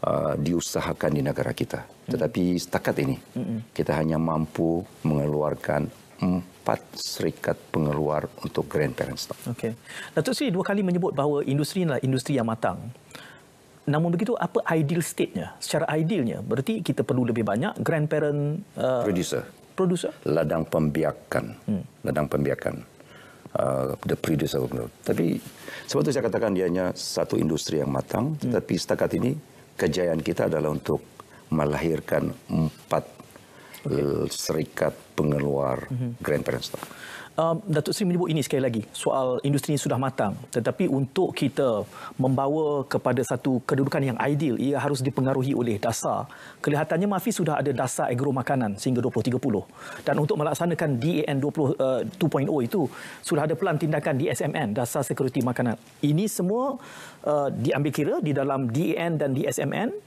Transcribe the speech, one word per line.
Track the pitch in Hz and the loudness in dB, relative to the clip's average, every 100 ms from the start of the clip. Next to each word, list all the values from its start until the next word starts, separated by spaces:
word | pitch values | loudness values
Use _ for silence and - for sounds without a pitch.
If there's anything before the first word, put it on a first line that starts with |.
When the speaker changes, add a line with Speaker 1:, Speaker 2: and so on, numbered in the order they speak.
Speaker 1:
eh, | - 73 76 71 | 2 2 2 0
diusahakan | 73 85 - - 82 78 80 | 2 0 0 -2 -2 0 2
di | 73 | 2
negara | 67 69 64 | 0 0 -2
kita. | - - - - | -2 -2 -4 -10
Speaker 2:
Hmm. | - - - | -16 -4 0
Speaker 1:
Tetapi | - - 90 90 | 0 2 2 2
setakat | - 95 - 104 | 0 0 0 0
ini, | - - - - | 0 -2 -6 -6
Speaker 2:
Hmm. | 127 113 113 - | -4 -4 -6 -4
Speaker 1:
kita | - | 0
hanya | 78 78 80 | 2 2 2
mampu | 82 78 80 - 82 82 - - 78 | 2 0 -2 0 2 2 -2 -4 0
mengeluarkan | 76 73 73 73 69 - 76 73 - - - | 2 2 2 0 -2 -2 0 -2 -6 -20 -4
empat | 95 90 87 - - 110 - - | 0 0 -4 -6 -2 -2 -4 -12
syarikat | - - 82 76 - 85 - | -10 -4 -4 -2 -4 -4 -2
pengeluar | - 76 73 76 76 - - | 0 0 0 0 0 -4 -8
untuk | 80 - 71 | -6 -4 -2
grandparent | - 73 62 64 67 | 0 0 -2 -4 -4
stock. | - - | -10 -10
Speaker 2:
Okey. | - 120 117 113 - - - - | -8 -6 -6 -8 -14 -16 -6 -2
Datuk | 160 | -2
Seri | 262 285 180 | 0 0 0
dua | |
kali | 185 202 | 0 0
menyebut | 190 175 175 | 2 2 0
bahawa | 143 143 143 | 0 0 0
industri | - 143 151 196 | 0 0 0 0
inilah | 175 127 | 0 0
industri | 131 131 - 139 | 0 0 0 0
yang | 113 | 0
matang. | 113 107 90 107 123 - - - - - - - - | 0 -2 -4 -8 -14 -18 -20 -20 -20 -20 -20 -20 -10
Namun | - 147 170 170 | 0 2 2 0
begitu, | 208 240 | 0 0
apa | 175 226 - | 0 -2 2
ideal | 165 143 170 | 2 2 0
state-nya? | 165 - - 196 98 - | -2 -2 -2 -2 -10 -10
Secara | - 156 151 156 | -2 0 0 0
idealnya, | 160 208 117 - | 2 2 0 -2
berarti | 107 113 139 220 | -2 0 0 -2
kita | 170 - | 0 0
perlu | 117 127 117 | 2 2 2
lebih | 113 | 2
banyak | 110 104 175 - | 2 2 0 0
grandparent, | 127 160 151 156 147 147 143 156 202 - | 0 2 2 2 2 0 0 -2 -8 -4
eh, | 127 131 | 0 2
Speaker 1:
Producer. | - - 175 64 - - - - | 2 0 0 -2 -6 -16 -18 0
Speaker 2:
Producer? | 185 175 - - | 2 2 -2 -4
Speaker 1:
Ladang | - 78 80 85 | 0 2 2 0
pembiakan. | 82 85 78 73 78 - - 65 57 55 - | 0 2 2 2 0 -2 -4 -4 -4 -10 -4
Speaker 2:
Hmm. | 104 - - - | -4 -4 -8 -4
Speaker 1:
Ladang | 76 73 | 0 0
pembiakan. | 71 71 65 - - - - - - - - - - | 2 0 0 -2 -4 -12 -20 -20 -20 -20 -20 -10 -2
Eh, | 65 67 65 - - | 0 0 0 -4 -2
the | 78 | -2
producer. | - 78 73 71 64 64 58 - | 0 0 2 0 -2 -2 -6 -8
Tapi | - 101 - - - - - - - | -2 0 2 0 -4 -16 -14 -14 -2
sebab | 139 151 | 0 2
tu | 139 | 2
saya | |
katakan | 113 104 110 95 | 0 0 2 2
dia | 92 | 2
hanya | 87 90 - | 2 0 -2
satu | - - 82 - | -4 -2 0 2
industri | 78 78 - 78 | 2 2 0 0
yang | 69 | 0
matang, | 67 67 95 127 156 | 0 0 0 0 -2
Speaker 2:
Hmm. | 139 | 0
Speaker 1:
tetapi | 110 - 92 | 0 0 -2
setakat | - 87 87 82 | 0 0 2 2
ini | 120 151 - - - - | 0 -2 -8 -20 -20 -2
kejayaan | 90 78 87 80 | 0 2 2 2
kita | 76 85 104 | 0 0 2
adalah | 80 76 | 2 0
untuk | 76 - 78 - - - - - | -2 0 -2 -2 -20 -20 -20 -4
melahirkan | 80 73 73 80 78 - 78 76 - - | 0 2 2 0 0 0 0 0 -6 -2
empat, | 82 78 - - 78 - - - - - - - - 147 | 0 0 -2 -2 -2 -2 -16 -20 -20 -20 -20 -20 -12 -2
eh, | 139 73 78 76 | 0 2 0 -2
serikat | - - 78 76 - 78 - - | -4 -4 -2 -2 -2 -2 -2 -12
pengeluar | - 76 71 71 69 69 64 - | -2 2 2 2 0 0 0 -4
Speaker 2:
Mhm. | 127 123 120 | -4 -4 -4
Speaker 1:
grandparent | - 73 65 - - | -2 0 0 -4 -4
stock. | - - - - - - | -10 -12 -14 -16 -16 -10
Speaker 2:
Um, | - 165 165 202 | 0 0 0 0
Datuk | 156 - 180 | 0 0 0
Seri | 190 | 2
menyebut | 175 175 | 2 2
ini | 156 135 | 0 2
sekali | 139 | 2
lagi, | 131 113 104 | 2 0 -4
soal | - - 135 131 123 | -4 0 2 2 0
industri | 143 143 - | 2 0 2
ini | 143 | 0
sudah | - 127 | 0 0
matang. | 135 - 107 95 - | 0 0 0 0 -4
Tetapi | 127 113 - 185 | -2 0 0 2
untuk | 135 135 - 185 | 2 0 2 0
kita | - 143 - 135 107 95 - - | 2 -2 2 2 2 -2 -8 -16
membawa | - 131 131 139 156 151 143 135 | 0 2 2 2 2 2 0 0
kepada | 127 - 127 123 | 0 2 2 0
satu | 123 147 127 - | 0 0 0 0
kedudukan | 139 135 165 135 | 0 2 2 0
yang | 113 | 0
ideal, | 127 147 151 113 | 0 2 0 0
ia | 131 143 | 0 0
harus | 139 143 | 0 0
dipengaruhi | 131 127 131 135 131 139 | 0 0 0 2 0 2
oleh | 120 101 | 0 0
dasar. | 120 117 156 104 - - - - | 0 0 0 -2 -4 -10 -18 -4
Kelihatannya | - 147 156 165 202 | 0 0 2 0 2
mafi | 196 240 | 0 0
sudah | - 160 147 | 0 2 2
ada | 143 | 2
dasar | 123 131 - 156 | 0 0 0 0
agro | 120 143 | 0 0
makanan | 135 123 139 113 98 | 0 2 2 2 0
sehingga | - 123 | 0 2
dua | 123 | 2
puluh | 143 135 | 2 2
tiga | 123 | 2
puluh. | 135 104 - - - - - | 2 0 -2 -14 -14 -6 0
Dan | 143 | 2
untuk | 151 214 | 2 2
melaksanakan | 151 147 170 165 160 127 | 0 0 0 0 0 2
D | 151 175 - | 2 0 0
A | |
N | 139 | 0
dua | 143 | 0
puluh, | 139 143 | 2 0
eh, | - 135 127 113 - | 2 2 0 -2 0
two | 165 | 2
point | 147 135 | 2 2
oh | 151 | 0
itu, | 117 208 131 - - - - | 0 0 0 -4 -14 -14 -2
sudah | 156 156 | 0 2
ada | 156 | 0
pelan | 190 156 | 0 0
tindakan | 165 151 156 | 0 0 0
di | 139 123 | 0 0
S | 131 165 | 0 -2
M | |
N, | 156 113 107 | 0 0 0
Dasar | 120 156 | 0 -2
Sekuriti | 135 127 131 139 | -2 0 0 0
Makanan. | 123 123 123 - - - 147 | 0 0 0 -2 -8 -2 2
Ini | 151 208 | 2 2
semua, | - 180 220 262 262 - - - - - | 0 0 2 0 -4 -10 -16 -18 -8 0
eh, | 147 139 | 2 0
diambil | 101 120 - 147 | 0 0 2 0
kira | 127 147 302 | 0 0 0
di | 180 | 0
dalam | 139 139 135 127 | 0 2 0 0
D | 117 175 | 0 0
A | 165 170 | 0 0
N | 160 | 0
dan | 147 | 0
di | 131 - | 0 0
S | - | 0
M | 143 | -2
N. | 151 220 415 | 0 -2 -4